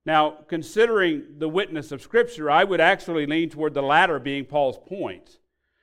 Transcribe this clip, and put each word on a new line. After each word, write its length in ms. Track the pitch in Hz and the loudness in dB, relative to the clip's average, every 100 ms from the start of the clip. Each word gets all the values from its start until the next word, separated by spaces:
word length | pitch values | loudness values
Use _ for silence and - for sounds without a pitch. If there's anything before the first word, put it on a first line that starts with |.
Now, 340 | 156 156 151 151 - | 0 2 2 -2 -10
considering 800 | 165 - 214 233 220 180 147 - 147 | -10 -6 0 2 2 0 -2 -8 -8
the 100 | 156 | -4
witness 420 | 170 202 160 139 | -2 -4 -8 -10
of 100 | 139 | -14
Scripture, 480 | - 226 240 165 151 | -2 0 0 -2 2
I 140 | 156 | 4
would 180 | 196 175 | 4 4
actually 460 | 165 196 - 165 143 | 4 2 -2 -4 -2
lean 240 | 156 165 | -2 -4
toward 240 | 147 151 | -4 -4
the 80 | 139 | -2
latter 380 | 139 156 185 143 | 2 4 4 0
being 240 | 139 139 | -4 -6
Paul's 340 | 131 147 135 117 | -4 -2 -2 -4
point. 600 | - 196 127 90 _ _ _ _ _ _ | -14 -10 -10 -10 _ _ _ _ _ _